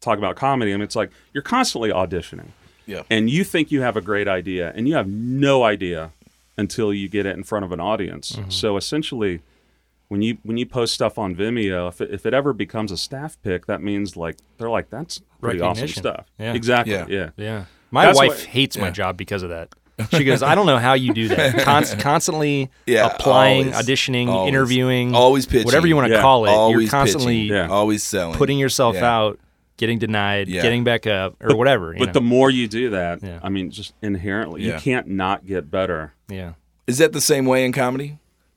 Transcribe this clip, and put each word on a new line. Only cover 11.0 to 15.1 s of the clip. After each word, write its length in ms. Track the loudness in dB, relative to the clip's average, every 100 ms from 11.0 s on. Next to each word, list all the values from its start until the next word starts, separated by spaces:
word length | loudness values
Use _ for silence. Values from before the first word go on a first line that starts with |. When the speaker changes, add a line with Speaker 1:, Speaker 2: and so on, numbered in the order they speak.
| -2 -2
Speaker 1:
on 180 | -6 -4
Vimeo, 540 | -4 -2 -2 -2 -4
if 100 | -6
it, 100 | -8
if 120 | -6 -2
it 80 |
ever 200 | 0 0
becomes 380 | -2 -4 -6 -6
a 60 | -6
staff 400 | -10 -10 -12 -10
pick, 220 | -6 -6 -4
that 160 | -6
means, 340 | -4 -4 -4 -6
like, 220 | -10 -10 _ -10
they're 100 | -4
like, 200 | -4 -4
"That's 300 | -10 -12